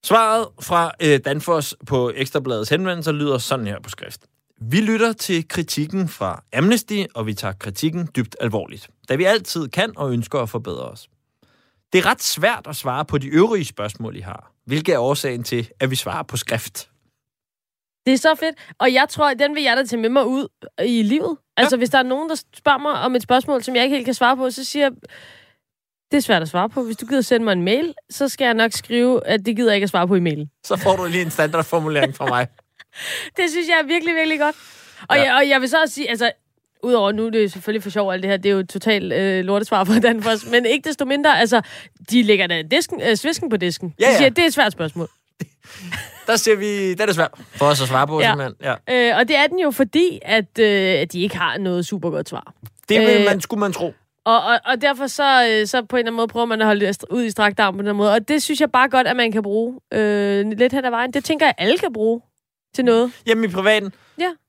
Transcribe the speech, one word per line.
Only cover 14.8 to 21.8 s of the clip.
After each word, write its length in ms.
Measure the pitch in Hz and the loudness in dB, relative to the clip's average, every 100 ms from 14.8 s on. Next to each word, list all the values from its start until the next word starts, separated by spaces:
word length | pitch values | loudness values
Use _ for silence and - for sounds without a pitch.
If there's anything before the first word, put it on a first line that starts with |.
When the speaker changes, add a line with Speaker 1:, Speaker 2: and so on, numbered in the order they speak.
| 170 147 | 0 0
Speaker 1:
er 40 | |
årsagen 440 | 123 135 139 120 | 0 -2 -4 -6
til, 260 | 113 120 113 _ | -4 -6 -6 _
at 120 | 131 | -4
vi 40 | 127 | -2
svarer 280 | - 92 | -6 -8
på 140 | - 120 | -6 -8
skrift." 520 | - 113 - - - _ _ _ _ _ _ _ _ _ _ _ - | -4 -6 -6 -14 -18 _ _ _ _ _ _ _ _ _ _ _ 0
Speaker 2:
Det 80 | |
er 40 | 262 | 2
så 180 | 311 311 | 2 0
fedt, 160 | 320 311 - - | -2 -6 -20 -2
og 140 | 262 | 2
jeg 120 | 254 294 | 2 0
tror, 240 | - 294 | 2 0
den 220 | 254 285 294 | 2 -2 0
vil 80 | |
jeg 140 | 277 240 | 0 0
da 60 | |
tage 180 | 254 240 | 0 -2
med 80 | 226 | 0
mig 160 | 269 240 | 2 2
ud 220 | 262 269 _ - - 214 | -2 -6 _ -20 -4 0
i 180 | 233 | 2
livet. 340 | 208 285 - 311 _ - | 2 0 -2 -6 _ 0
Altså, 180 | 269 | 2
Speaker 1:
Ja. 20 | |
Speaker 2:
hvis 120 | 254 | 2